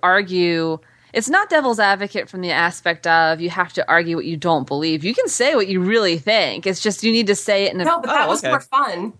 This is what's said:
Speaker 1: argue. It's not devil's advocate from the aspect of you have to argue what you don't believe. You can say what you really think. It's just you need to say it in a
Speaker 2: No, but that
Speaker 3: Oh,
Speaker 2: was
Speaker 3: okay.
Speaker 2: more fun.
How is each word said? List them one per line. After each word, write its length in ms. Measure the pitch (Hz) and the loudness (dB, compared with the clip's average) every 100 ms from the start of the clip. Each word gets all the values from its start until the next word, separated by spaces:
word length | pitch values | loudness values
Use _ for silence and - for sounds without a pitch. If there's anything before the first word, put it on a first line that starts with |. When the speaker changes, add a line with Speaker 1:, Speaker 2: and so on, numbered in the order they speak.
Speaker 1:
argue. 760 | 180 190 190 185 175 165 165 160 - _ _ | 2 2 2 0 2 0 -2 -4 -10 _ _
It's 160 | - 240 | -4 0
not 220 | 359 392 | 0 2
devil's 280 | 311 269 220 | 2 2 2
advocate 500 | 202 196 202 208 - | 2 2 -2 -6 -8
from 100 | 185 | -6
the 100 | 175 | -2
aspect 560 | 147 170 175 175 165 170 | 0 0 0 -4 -2 2
of 340 | 165 160 160 | 4 4 0
you 100 | 170 | -2
have 220 | 180 175 | -2 -2
to 120 | - - | -2 2
argue 280 | 170 170 165 | 2 2 -4
what 80 | |
you 120 | - 160 | -4 -4
don't 280 | 175 160 127 | 0 0 0
believe. 380 | 143 160 156 | -2 -2 -2
You 100 | 170 | -2
can 140 | 254 494 | -2 -2
say 260 | - 262 285 | 0 2 2
what 120 | 190 | 0
you 120 | 185 | 0
really 340 | 180 226 196 165 | 0 2 2 0
think. 480 | 208 220 151 98 196 | 0 2 2 -2 -4
It's 140 | 185 | -2
just 240 | 214 190 | -4 -2
you 80 | 220 | 0
need 140 | 226 208 | 2 2
to 80 | |
say 300 | 196 - 196 | 0 0 0
it 100 | 196 | 0
in 60 | 180 | 0
a 40 | |
Speaker 2:
No, 160 | 302 339 | 0 -2
but 60 | 254 | 0
that 180 | 294 294 | 0 0
Speaker 3:
Oh, 40 | |
Speaker 2:
was 120 | - | 0
Speaker 3:
okay. 80 | - | 0
Speaker 2:
more 100 | - | -2
fun. 520 | - - - 175 214 | -2 -2 -2 -4 -8